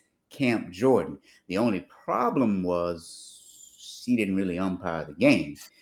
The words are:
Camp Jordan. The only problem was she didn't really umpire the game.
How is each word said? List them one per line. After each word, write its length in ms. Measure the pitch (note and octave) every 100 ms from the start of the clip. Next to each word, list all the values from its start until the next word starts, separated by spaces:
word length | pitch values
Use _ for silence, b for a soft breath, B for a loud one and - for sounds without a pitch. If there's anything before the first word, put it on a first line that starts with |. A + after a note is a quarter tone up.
| _ _ _
Camp 420 | - B2+ G#2+ E2+
Jordan. 460 | F2 C3 A2+ - - b b -
The 100 | F#2
only 300 | A#2 F#2 - -
problem 600 | - G#2+ A#3+ C#3+ A2+ G2
was 800 | F2+ F2 F2 E2 - - - - - - - -
she 380 | - - B2 A#2+
didn't 200 | G2 F#2+
really 240 | F#2 E2+
umpire 460 | F#2+ F2+ F#2 E2 D2+
the 80 |
game. 420 | D2+ C#3 G#2+ D2 D2 - b